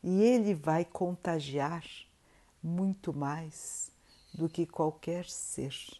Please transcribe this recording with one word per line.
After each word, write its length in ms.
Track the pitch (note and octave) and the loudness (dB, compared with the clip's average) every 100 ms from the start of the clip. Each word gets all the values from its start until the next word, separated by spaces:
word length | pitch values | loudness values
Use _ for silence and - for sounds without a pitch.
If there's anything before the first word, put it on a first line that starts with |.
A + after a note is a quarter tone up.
E 200 | F3 F#3 | 2 6
ele 320 | A3 B3 G#3 | 8 8 6
vai 300 | F3 D3 D#3+ | 2 2 2
contagiar 1000 | F3 - F3+ F3+ - E3 C#3+ C#3 C#3+ E3+ - - - _ _ - _ _ | 2 -2 -2 -2 -2 -2 0 -2 -2 -4 -10 -16 -18 _ _ -20 _ _
muito 500 | E3 F3 F#3+ F#3+ F3+ | -4 0 0 0 -4
mais 800 | D3 C#3+ D3+ D#3+ D#3 - - - _ _ - - | -4 -4 -4 -8 -12 -10 -8 -10 _ _ -20 -16
do 160 | - E3 | -4 -2
que 180 | D#3+ E3 | 0 -4
qualquer 640 | - D#3 D#3 - F3 F3 | 0 0 0 -4 -4 -4
ser. 460 | - - - C#3+ - - - | -8 -8 -4 -6 -6 -12 -16